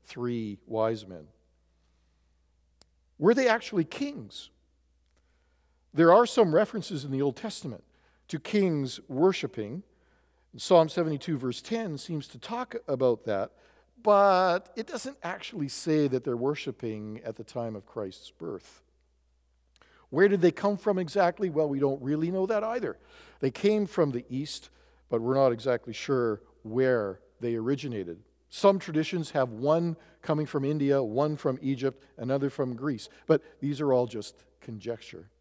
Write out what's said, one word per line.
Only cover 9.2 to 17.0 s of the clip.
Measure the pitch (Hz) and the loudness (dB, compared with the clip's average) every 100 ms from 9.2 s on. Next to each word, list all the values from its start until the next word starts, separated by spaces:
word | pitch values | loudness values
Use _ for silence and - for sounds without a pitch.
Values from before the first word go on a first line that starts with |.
| 180 180 139 - 104 156 - _ _ _ _ _ _ | 2 2 -6 -8 -10 -10 -14 _ _ _ _ _ _
Psalm | - - 180 160 | -12 6 6 6
seventy-two | - 160 147 - 147 | 0 -2 -2 -4 -4
verse | 127 120 | -4 -6
ten | - 226 214 143 | -6 -6 -4 -8
seems | - 156 - | -8 -8 -8
to | 120 | -16
talk | - 233 247 233 - | -10 -8 -8 -10 -6
about | 131 127 113 | 2 2 2
that, | - 98 110 _ _ _ _ _ | -2 -4 -4 _ _ _ _ _
but | 214 202 202 185 185 180 - - | 4 6 8 6 4 2 -2 -10
it | 220 | -8
doesn't | 277 254 277 | -8 -8 -8
actually | 170 190 - 214 139 | -10 -10 -10 -6 -4
say | - - 156 143 | -4 0 2 2
that | 127 | 0
they're | 131 120 | -2 -2
worshiping | 131 151 - 120 117 107 | -2 -2 -8 -8 -8 -8